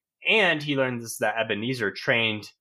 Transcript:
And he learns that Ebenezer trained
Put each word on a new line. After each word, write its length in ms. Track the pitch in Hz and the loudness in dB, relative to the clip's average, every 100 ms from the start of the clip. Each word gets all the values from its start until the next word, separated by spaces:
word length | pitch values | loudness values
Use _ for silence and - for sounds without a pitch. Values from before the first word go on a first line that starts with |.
| _ _ - | _ _ 0
And 340 | 214 185 156 | 4 4 2
he 120 | 147 139 | 0 0
learns 420 | 127 120 117 - | 0 -2 -8 -2
that 180 | 110 113 | -2 0
Ebenezer 540 | 110 101 117 127 101 | -2 -2 -2 -2 -2
trained 580 | - - 120 113 107 - _ | -2 0 2 2 -2 -8 _